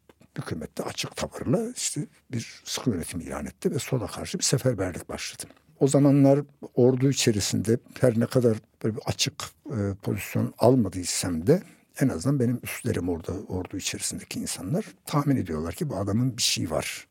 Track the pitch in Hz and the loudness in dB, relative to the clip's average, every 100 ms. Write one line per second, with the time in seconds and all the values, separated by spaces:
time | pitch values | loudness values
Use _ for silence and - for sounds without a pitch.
0 | _ _ _ - - - - - - - | _ _ _ -12 -10 -8 -10 -10 -8 -6
1 | - - - - - 175 226 254 - - | -8 -6 -8 -6 0 0 -2 -6 -6 -6
2 | - _ - 117 - - - - - 90 | -8 _ -8 -8 -8 -14 -10 -4 -2 -2
3 | 76 87 - 67 - - 190 123 - 127 | -4 -8 -8 -8 -8 -4 -2 -2 -2 -4
4 | 101 - 80 180 - 135 131 107 90 82 | -4 -10 -8 -4 0 2 2 0 -4 -6
5 | - - - - - - _ - 139 143 | -10 -10 -10 -12 -16 -18 _ 0 4 6
6 | 143 139 139 143 143 - - - 123 131 | 6 8 8 6 2 -12 -6 4 6 6
7 | 135 131 - 104 - 110 98 117 - - | 2 4 2 2 0 0 2 0 -2 2
8 | 127 113 117 131 120 110 - _ 123 107 | 2 4 2 4 4 2 -4 _ -4 -4
9 | - - - - - _ 302 117 101 98 | -4 -2 -2 -4 -12 _ -6 -2 -2 -2
10 | - 107 - 117 113 - 120 131 98 87 | -4 -4 -2 -2 -2 4 6 6 4 -2
11 | 85 - 92 82 90 175 - - _ - | -4 -2 -2 0 4 4 2 -20 _ 0
12 | 135 - 135 143 120 120 - - 120 95 | 0 0 0 2 2 0 -6 -6 -4 -2
13 | 87 82 - 76 - 92 90 98 - - | -2 -4 -4 -8 -6 -6 -6 -6 -6 -6
14 | - 87 - - - - 92 165 - - | -6 -8 -8 -8 -6 -6 -4 -4 -4 -12
15 | - 147 143 127 92 78 82 - 156 95 | -4 0 2 0 0 -4 -6 -6 -6 -4
16 | 104 107 127 113 - 113 - - - - | -2 0 0 0 0 0 -2 -2 -4 -8
17 | - | -12